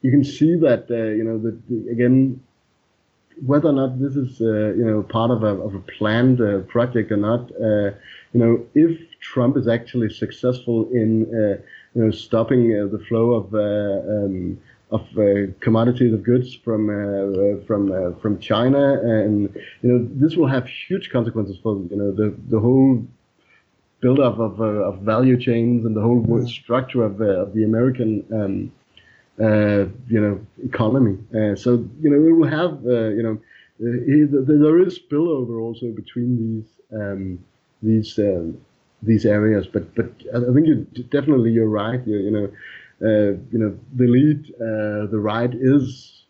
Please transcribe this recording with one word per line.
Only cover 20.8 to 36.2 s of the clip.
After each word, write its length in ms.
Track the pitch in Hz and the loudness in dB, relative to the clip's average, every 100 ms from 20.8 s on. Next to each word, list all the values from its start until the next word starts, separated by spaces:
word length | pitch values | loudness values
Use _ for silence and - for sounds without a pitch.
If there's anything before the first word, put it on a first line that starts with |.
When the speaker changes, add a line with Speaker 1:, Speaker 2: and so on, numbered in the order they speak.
| - | -6
Speaker 1:
huge 220 | 190 - | -6 -2
consequences 460 | 127 113 110 98 92 | -4 -2 -4 -6 -6
for, 120 | 113 101 87 | -4 -4 -6
you 60 | 101 | -4
know, 160 | 101 | -4
the, 240 | 95 104 - - | 0 -2 -4 -4
the 100 | 110 | 0
whole 440 | 113 131 135 123 - _ _ _ _ _ _ _ _ _ | 4 4 4 2 -2 _ _ _ _ _ _ _ _ _
buildup 360 | 123 139 127 101 | 2 4 2 0
of, 220 | 113 95 | -4 -2
uh, 60 | 110 | -4
of 340 | 104 95 95 | -2 -4 -4
value 400 | 101 110 131 123 | -2 2 4 4
chains 460 | 127 117 117 120 110 | 2 0 2 0 0
and 100 | 107 | 0
the 60 | |
whole 180 | 113 120 | 2 2
wo- 220 | 110 117 | 2 0
Speaker 2:
Mm. 80 | 120 | -2
Speaker 1:
structure 540 | - - 131 131 123 | -8 -4 -4 -2 -2
of, 180 | 110 98 | -2 0
uh, 40 | 107 95 | 0 0
of 100 | 98 | -2
the 100 | 107 | 0
American, 600 | 107 110 127 131 113 104 - | 0 2 0 0 -2 -2 -4
um, 380 | 110 98 95 98 _ _ _ _ _ _ - | -6 -4 -6 -8 _ _ _ _ _ _ -2
uh, 460 | 110 107 104 104 92 - - | 2 2 2 0 -2 -6 -2
you 140 | 113 | 0
know, 180 | 107 95 - - | 0 -2 -10 -12
economy. 540 | 127 - 110 131 120 95 - | -8 -2 0 2 2 0 -6
Uh, 220 | 110 107 98 | -2 -2 0
so, 320 | 123 123 107 147 | 0 0 0 -2
you 80 | 156 | 2
know, 100 | 143 | 4
we 140 | 160 | 6
will 140 | 165 143 | 4 4
have, 380 | 156 175 147 113 | 0 -4 -4 -2
uh, 240 | 120 110 | 0 0
you 140 | 107 | -2
know, 160 | 113 110 _ - _ _ | -4 -6 _ -20 _ _
uh, 240 | 117 123 123 | -6 -4 2
th-, 240 | 143 147 | 4 4
th-, 300 | 139 131 151 | 2 2 4
there 180 | 151 165 | 6 4
is 200 | 185 - | 2 -2
spillover 600 | _ 147 170 143 117 113 | _ -2 0 -2 -4 -6
also 300 | 113 113 120 | -8 -8 -8
between 460 | 104 - 123 | -10 -10 -6